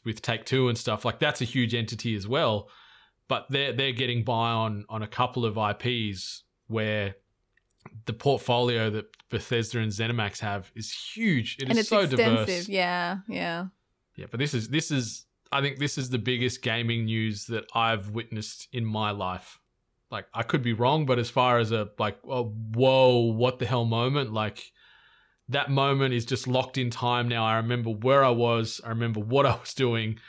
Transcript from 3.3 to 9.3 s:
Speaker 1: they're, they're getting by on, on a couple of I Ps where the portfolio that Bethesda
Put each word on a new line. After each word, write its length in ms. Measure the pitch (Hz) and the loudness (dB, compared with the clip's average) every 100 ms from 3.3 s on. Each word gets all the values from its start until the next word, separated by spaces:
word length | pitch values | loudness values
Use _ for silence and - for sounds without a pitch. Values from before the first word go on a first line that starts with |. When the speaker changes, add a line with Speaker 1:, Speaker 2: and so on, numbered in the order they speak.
| 120 - | -4 -2
Speaker 1:
they're, 240 | 135 139 | -2 -2
they're 180 | 120 135 | 0 -2
getting 320 | 123 123 120 | -2 -2 -2
by 280 | 113 113 117 | 0 0 0
on, 340 | 113 110 104 104 | 0 -2 -4 -8
on 140 | 110 | -8
a 40 | 107 | -8
couple 380 | - 123 127 | -2 -2 0
of 140 | 117 104 | -2 0
I 160 | 104 | -2
Ps 680 | 104 120 120 107 95 - - _ _ - | -2 -4 -2 -4 -6 -10 -14 _ _ -6
where 480 | 110 107 107 98 98 _ _ _ _ _ _ - 110 - | -4 -2 -2 -4 -8 _ _ _ _ _ _ -20 -16 -10
the 80 | |
portfolio 760 | 113 143 131 - 120 123 117 110 | -2 0 0 2 2 4 2 0
that 160 | 107 - _ | -2 -8 _
Bethesda 520 | - | -8